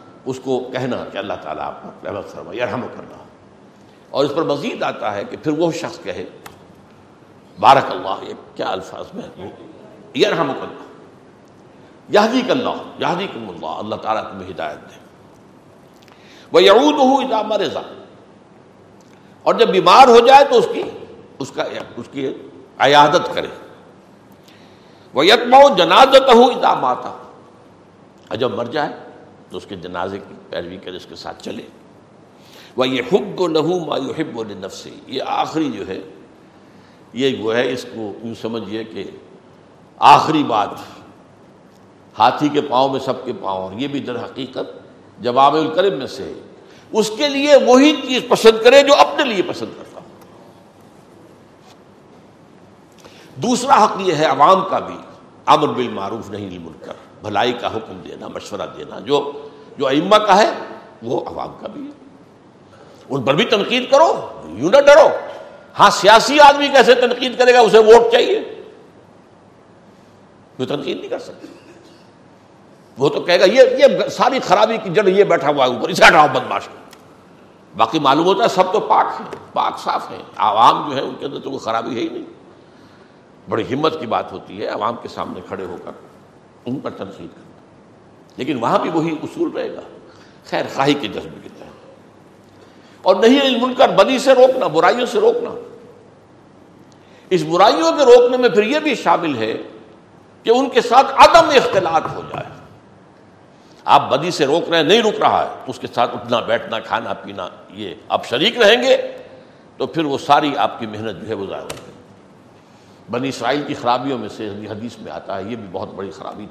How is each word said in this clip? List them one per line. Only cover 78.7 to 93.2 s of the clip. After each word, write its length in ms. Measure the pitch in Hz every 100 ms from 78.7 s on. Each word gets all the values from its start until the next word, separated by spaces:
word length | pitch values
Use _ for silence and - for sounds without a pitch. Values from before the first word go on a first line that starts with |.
تو 80 | 214
پاک 260 | - - - -
ہیں، 80 | 226 - -
پاک 260 | - - -
صاف 320 | - - -
ہیں، 120 | 92 - -
عوام 540 | 107 104 127 156 147
جو 60 | 135
ہے 40 |
ان 140 | - -
کے 80 | 143
اندر 120 | 143
تو 120 | 135
کوئی 80 | 135
خرابی 380 | - 113 113 113
ہے 40 |
ہی 80 | 330
نہیں۔ 140 | 359 - - - - _ - - _ - _ _ _ -
بڑی 260 | 107 101
ہمت 260 | 127 156 -
کی 60 | 117
بات 260 | 95 98
ہوتی 280 | 95 - 95
ہے 60 | 107
عوام 280 | 127 107 117
کے 60 | 104
سامنے 320 | - 87 95 90
کھڑے 160 | 98
ہو 120 | 90 87
کر 60 | - - - - _ _ _ _ -
ان 120 | 135
پر 120 | 123
تنقید 460 | - 95 - 80 -
کرنا، 240 | - - _ _ _ _ _ _ _ -
لیکن 220 | 131 135
وہاں 160 | 117 190
بھی 120 | 202
وہی 240 | 165 160 151
اصول 280 | 139 - 165
رہے 240 | - -
گا، 60 | - - - - - - _
خیر 200 | - 165 131
خواہی 200 | - 139
کے 140 | - 104
جذبے 320 | 85 - -
کے 60 | - -
تحت۔ 100 | - - - - _ _ _ _ _ - - _ - -
اور 140 | -
نہی 240 | 196